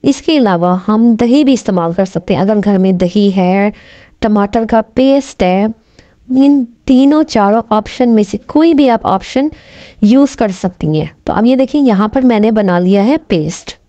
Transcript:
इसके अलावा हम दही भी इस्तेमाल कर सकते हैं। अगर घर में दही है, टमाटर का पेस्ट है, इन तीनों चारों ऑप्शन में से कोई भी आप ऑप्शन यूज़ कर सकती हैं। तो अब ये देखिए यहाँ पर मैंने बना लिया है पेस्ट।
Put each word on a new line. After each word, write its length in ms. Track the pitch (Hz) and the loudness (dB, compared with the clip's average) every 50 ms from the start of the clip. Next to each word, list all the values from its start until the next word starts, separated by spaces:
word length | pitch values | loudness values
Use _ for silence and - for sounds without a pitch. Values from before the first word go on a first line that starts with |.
| - | 0
इसके 320 | 262 277 - - - 330 | -2 -2 -2 -2 -2 0
अलावा 360 | 302 254 208 185 170 170 180 180 185 180 | 0 2 0 0 0 0 0 0 -2 -2
हम 300 | - 214 214 226 240 233 | -2 0 2 2 2 2
दही 260 | 214 240 233 240 285 302 | 0 0 0 2 2 2
भी 80 | 254 269 | 2 0
इस्तेमाल 400 | 240 - - 190 180 170 170 170 | 0 -2 -2 -2 -2 -2 -2 -2
कर 100 | - 196 | -2 -4
सकते 280 | 180 - 165 - - 196 | -4 -4 -8 -4 -4 -2
हैं। 60 | 135 | -2
अगर 180 | 180 196 220 208 | 0 0 0 0
घर 180 | 190 208 202 190 | 0 0 0 2
में 180 | 190 190 190 175 | 2 0 0 0
दही 320 | 185 175 175 214 202 202 | -2 -2 0 0 0 0
है, 420 | 185 196 185 180 185 196 202 208 208 - - - - - - _ _ _ - | 0 0 0 0 0 0 0 -2 -4 -8 -20 -20 -20 -20 -20 _ _ _ -4
टमाटर 420 | 226 214 214 202 202 202 240 220 | -2 0 0 -2 0 -2 -4 -4
का 140 | 220 - 226 220 _ _ | 0 0 -2 -2 _ _
पेस्ट 500 | - 262 269 269 277 269 - - _ 196 | 0 2 2 2 0 0 -4 -6 _ -2
है, 240 | 180 180 190 202 220 226 _ _ _ _ _ - _ _ _ _ - 254 | 0 0 0 -2 -2 -4 _ _ _ _ _ -20 _ _ _ _ -4 0
इन 300 | 262 269 277 285 285 254 233 - _ _ | 2 2 4 2 2 0 -4 -8 _ _
तीनों 360 | - 269 254 269 277 294 302 311 | 0 2 4 4 4 2 2 0
चारों 360 | 302 - 233 208 196 208 226 226 - 214 | 0 0 0 2 2 0 0 -2 -2 -2
ऑप्शन 360 | 214 220 - - - 254 240 | -4 -4 -6 -4 -2 0 2
में 140 | 233 214 208 | 2 0 0
से 160 | 202 - 202 - _ | -2 -4 -12 -12 _
कोई 240 | - 302 320 339 339 | 0 2 2 4 4
भी 120 | 277 294 262 | 2 2 2
आप 160 | 233 220 - | 2 0 -2
ऑप्शन 440 | - - 190 - - - 254 269 311 - - - - - - - - - _ - | -2 -4 -4 -4 -4 -4 -2 -2 -4 -6 -10 -20 -20 -20 -20 -20 -20 -8 _ 0
यूज़ 320 | 208 233 269 285 269 - | 2 4 4 2 0 0
कर 140 | - 240 208 190 | -2 -4 -4 -4
सकती 340 | 185 - 185 185 _ - 151 | -4 -8 -8 -8 _ -6 -4
हैं। 220 | 156 156 156 151 - _ _ | -2 -2 -4 -6 -12 _ _
तो 60 | - - | -4 -2
अब 140 | - 214 | 0 2
ये 100 | 240 262 | 2 2
देखिए 240 | 254 269 254 - 302 285 | 2 0 -2 0 0 0
यहाँ 260 | 262 214 190 208 214 | 2 2 0 -2 -2
पर 140 | 214 269 254 | -2 0 0
मैंने 280 | 254 233 214 208 220 226 | 2 2 2 0 0 0
बना 260 | 214 208 190 180 175 | 0 0 0 0 0
लिया 240 | 180 185 196 202 196 | 0 2 2 2 2
है 140 | 220 285 320 311 _ | 0 0 -2 -2 _
पेस्ट। 480 | 220 170 151 156 175 - - - - _ _ | -4 -2 -2 -4 -8 -12 -16 -20 -20 _ _